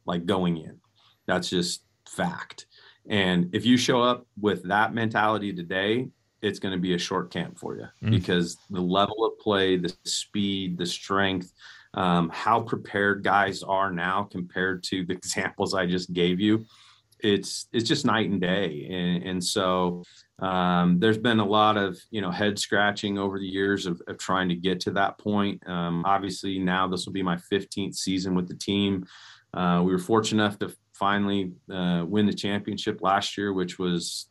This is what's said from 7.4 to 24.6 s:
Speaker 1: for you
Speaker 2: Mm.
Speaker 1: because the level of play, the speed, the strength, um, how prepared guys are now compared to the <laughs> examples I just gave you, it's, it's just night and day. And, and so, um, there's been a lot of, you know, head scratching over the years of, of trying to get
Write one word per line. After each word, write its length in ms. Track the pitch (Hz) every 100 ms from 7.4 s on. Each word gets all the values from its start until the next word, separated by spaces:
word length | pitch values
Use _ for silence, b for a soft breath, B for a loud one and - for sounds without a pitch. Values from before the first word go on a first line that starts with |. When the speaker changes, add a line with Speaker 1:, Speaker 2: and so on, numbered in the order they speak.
| 85 -
Speaker 1:
for 160 | - 53
you 100 | - _
Speaker 2:
Mm. 80 | -
Speaker 1:
because 480 | 107 90 90 85 - _
the 140 | 98
level 420 | 90 95 101 107
of 140 | 110 -
play, 380 | 110 101 95 92
the 200 | 87 -
speed, 720 | - - - 104 101 98 92 87
the 100 | 87
strength, 680 | - - 98 98 95 90 _ B B B
um, 360 | - 92 87 82
how 280 | - 107 117
prepared 600 | 113 104 - 101 101 98
guys 400 | 95 98 98 92
are 280 | 90 95 98
now 320 | 90 90 98
compared 600 | 101 92 90 92 95 92
to 200 | - 95
the 80 | 87
<laughs> 80 | 92
examples 540 | - - 92 - 92
I 120 | 95 90
just 260 | 90 90
gave 280 | 87 87 90
you, 240 | 107 110 110 b b b _ _
it's, 480 | 107 101 95 - -
it's 160 | 120 113
just 180 | 156 123
night 240 | 110 92
and 100 | 95
day. 460 | 87 98 90 73 -
And, 340 | 92 90 87
and 200 | 92 92
so, 600 | 90 107 92 92 90 87 87 B B -
um, 600 | 95 92 90 87 87 87
there's 200 | 110 110
been 200 | 120 110
a 80 | 101
lot 300 | 107 107 104
of, 200 | 98 90 -
you 100 | 110
know, 100 | 95
head 260 | 87 104 104
scratching 580 | - 101 104 101 104 98
over 220 | 98 98
the 80 | 98
years 400 | 95 98 98 92
of, 160 | 87 -
of 100 | 90
trying 300 | - 92 92
to 80 |
get 240 | 87